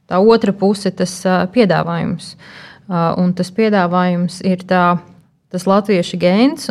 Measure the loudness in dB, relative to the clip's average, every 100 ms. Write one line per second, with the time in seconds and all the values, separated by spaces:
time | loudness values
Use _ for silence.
0 | -4 2 4 4 2 0 0 0 -4 -4
1 | -6 -4 -2 0 0 2 2 2 -2 -4
2 | -4 -6 -10 -20 -20 -20 -20 -20 -6 -2
3 | -2 0 -2 -2 -6 -2 0 2 0 0
4 | 0 0 -4 -4 -4 -4 0 2 2 0
5 | -4 -20 _ _ _ -8 0 0 2 -2
6 | -2 -2 0 4 2 0 0